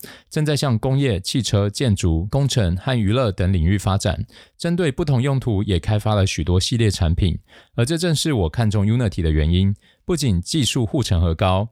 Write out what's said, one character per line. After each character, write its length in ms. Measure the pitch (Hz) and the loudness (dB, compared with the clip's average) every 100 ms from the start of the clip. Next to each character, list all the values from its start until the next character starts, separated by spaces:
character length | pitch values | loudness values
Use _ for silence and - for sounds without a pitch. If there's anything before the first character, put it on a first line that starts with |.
| - - - | -14 -20 -8
正 160 | 160 151 | -4 -2
在 100 | 143 | 0
向 220 | 143 113 | 0 0
工 180 | 131 135 | 0 0
业、 240 | 135 95 | 0 -2
汽 220 | - 135 | -2 -4
车、 260 | 101 104 101 | 0 0 0
建 280 | - 117 95 | 0 0 2
筑、 320 | 90 80 98 | 2 0 0
工 180 | 135 139 | -2 0
程 300 | 127 85 90 | 0 0 -2
和 160 | 135 123 | -2 -2
娱 160 | 98 | 0
乐 200 | 120 117 | 0 0
等 200 | 90 92 | 0 0
领 120 | 92 | 2
域 160 | 80 101 | 2 0
发 180 | 104 98 | 0 0
展， 300 | 98 - - - - - | 0 -4 -8 -14 -20 -8
针 160 | 170 175 | -4 0
对 160 | 165 | -2
不 120 | 131 | -2
同 160 | 151 127 | 0 0
用 200 | 139 135 | 0 -2
途 240 | 123 98 | 0 -2
也 160 | 104 87 | 0 0
开 180 | - 107 | 0 -2
发 160 | 110 | 0
了 140 | 104 95 | 0 0
许 160 | - | 0
多 160 | 80 90 | 0 0
系 180 | - 117 | 2 0
列 140 | 110 | 0
产 240 | - 82 85 | 2 0 2
品。 240 | 92 - - - _ | 0 -2 -10 -20 _
而 100 | - | -4
这 140 | 120 165 | -2 0
正 160 | 175 | 0
是 200 | 147 160 | 0 0
我 140 | 123 80 | 0 0
看 220 | - 107 | 0 0
中 160 | 104 101 | 2 2
Unity 380 | 120 107 - | 2 0 0
的 80 | 80 | 0
原 200 | 76 78 | 2 2
因： 240 | 90 98 101 _ _ - | 2 2 0 _ _ -6
不 100 | 175 | -2
仅 260 | 135 87 | 0 -2
技 220 | - 160 110 | -2 -2 0
术 200 | 139 117 | 0 -2
护 160 | 151 | -2
城 200 | - 85 | 0 2
河 120 | 85 | 2
高， 360 | 82 95 92 113 | 2 0 0 -2